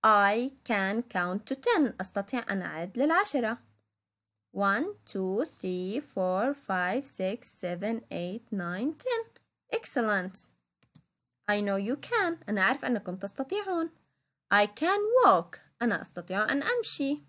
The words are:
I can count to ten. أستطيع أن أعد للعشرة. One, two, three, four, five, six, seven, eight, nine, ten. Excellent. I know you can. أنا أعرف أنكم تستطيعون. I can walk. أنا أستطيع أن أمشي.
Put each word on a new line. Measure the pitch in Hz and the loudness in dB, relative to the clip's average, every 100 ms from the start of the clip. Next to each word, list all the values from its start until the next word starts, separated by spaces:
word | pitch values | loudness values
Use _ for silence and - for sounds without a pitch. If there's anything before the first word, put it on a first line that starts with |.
| 220 | 6
I | 208 202 214 254 - | 6 6 4 -2 -6
can | - 208 190 220 | -2 0 2 -2
count | 240 185 175 190 - | -2 -2 -2 -2 -4
to | 269 | -4
ten. | - 440 269 - | 2 4 4 2
أستطيع | 196 - 196 254 - | -4 -4 -2 -4 -2
أن | 196 | -4
أعد | 175 156 180 233 | -4 -6 -6 0
للعشرة. | 294 330 403 285 226 240 _ _ _ _ _ _ _ _ _ 190 | 2 4 2 0 -2 -4 _ _ _ _ _ _ _ _ _ -2
One, | 196 202 349 415 - | 2 2 -2 -6 -8
two, | 196 185 196 | -4 -2 0
three, | 311 - 190 180 185 220 | -2 -4 -4 -4 -4 -6
four, | 294 - 185 185 240 | -6 -2 0 2 0
five, | 285 - 185 180 226 285 | -2 -4 -2 0 -2 -6
six, | - 277 294 - - | -4 -4 -4 -8 -8
seven, | 175 175 202 226 226 | -6 -4 -4 -4 -6
eight, | 175 175 208 _ | -8 -6 -8 _
nine, | 202 175 180 254 311 523 | -6 -4 -2 -4 -4 -4
ten. | 466 453 _ _ _ _ | -4 -4 _ _ _ _
Excellent. | 453 - - 220 202 185 - - _ _ _ _ - _ _ _ _ - | -6 -2 0 2 0 -2 -8 -14 _ _ _ _ -20 _ _ _ _ -4
I | 208 | -2
know | 202 196 | 0 -2
you | 202 277 | -2 -4
can. | - 453 359 339 - | -2 0 0 -2 -4
أنا | 208 | 2
أعرف | 190 285 - | 2 2 0
أنكم | 233 190 190 | -2 -4 -8
تستطيعون. | 196 - 269 403 381 349 330 _ _ _ _ _ _ | -8 -6 -4 -4 -2 -2 -4 _ _ _ _ _ _
I | 202 208 | 2 2
can | - 330 403 415 494 415 | 2 0 2 4 6 8
walk. | 185 175 - - _ | 6 2 -12 -20 _
أنا | 240 180 | -2 -2
أستطيع | - - 170 185 214 | -4 -12 -6 -2 0
أن | 277 | 0
أمشي. | - 494 427 - 277 294 | 0 0 0 0 0 -2